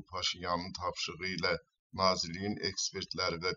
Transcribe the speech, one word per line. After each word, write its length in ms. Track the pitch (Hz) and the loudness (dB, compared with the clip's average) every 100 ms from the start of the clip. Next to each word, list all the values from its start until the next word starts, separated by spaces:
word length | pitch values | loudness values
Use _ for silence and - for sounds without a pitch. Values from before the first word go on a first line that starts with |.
| - | -4
Paşinyanın 640 | 92 87 90 90 87 92 | -2 0 0 0 0 0
tapşırığı 600 | 90 90 87 - 80 92 | -4 -2 -2 -4 -2 -2
ilə 200 | 90 92 85 - _ _ | 0 2 0 -4 _ _
Nazirliyin 640 | 95 95 92 85 87 101 101 | 4 4 4 0 -2 -2 0
ekspertləri 840 | 98 95 - 95 90 87 90 85 | -2 -2 -4 -4 -6 -2 0 0
və 100 | 92 | -2